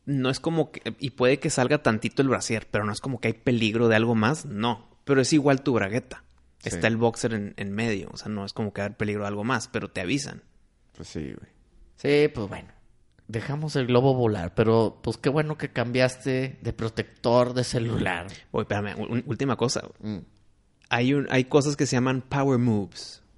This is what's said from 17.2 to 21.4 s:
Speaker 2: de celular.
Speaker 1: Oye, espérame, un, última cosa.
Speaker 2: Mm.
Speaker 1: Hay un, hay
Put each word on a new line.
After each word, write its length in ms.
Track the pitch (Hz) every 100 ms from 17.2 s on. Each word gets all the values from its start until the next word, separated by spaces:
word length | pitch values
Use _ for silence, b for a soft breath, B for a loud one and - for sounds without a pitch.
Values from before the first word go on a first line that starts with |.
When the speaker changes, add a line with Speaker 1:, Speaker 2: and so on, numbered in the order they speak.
| 123 123 123
Speaker 2:
de 80 | 123
celular. 640 | 120 127 117 110 101 87 92 - -
Speaker 1:
Oye, 120 | 117
espérame, 360 | 107 104 101 90
un, 220 | 107 117 147
última 300 | 110 139 113
cosa. 260 | 120 - - -
Speaker 2:
Mm. 180 | 107 101 - _ _ _ _ _ -
Speaker 1:
Hay 240 | 120 123
un, 140 | 143 131
hay 140 | 131